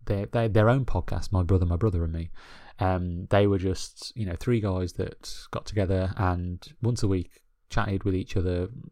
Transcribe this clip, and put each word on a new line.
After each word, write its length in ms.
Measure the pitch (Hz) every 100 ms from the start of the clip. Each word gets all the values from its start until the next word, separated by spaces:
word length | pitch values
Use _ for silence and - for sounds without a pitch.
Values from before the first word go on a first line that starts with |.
| -
their, 200 | 101 104
their, 200 | 117 113
their 220 | 104 107
own 140 | 135
podcast, 480 | 127 90 - 95 -
My 120 | 92
Brother, 220 | 87 92 87
My 100 | 85
Brother 280 | 87 87
and 100 | 82
Me. 180 | 82 85 - - - - -
Um, 480 | 92 92 90 87 -
they 180 | 101 101
were 140 | 98
just, 560 | 95 95 - - - 120
you 100 | 95
know, 100 | 92
three 260 | - 120
guys 320 | 101 92 90
that 540 | - 85 - - - -
got 160 | - -
together 440 | 104 92 95 95 -
and 500 | 92 90 90 90 - -
once 220 | 113 117
a 40 | 98
week 340 | 92 85 - _ _ _
chatted 360 | 120 104 98 101
with 100 | 92
each 220 | - 98
other, 320 | 92 87 92 127 -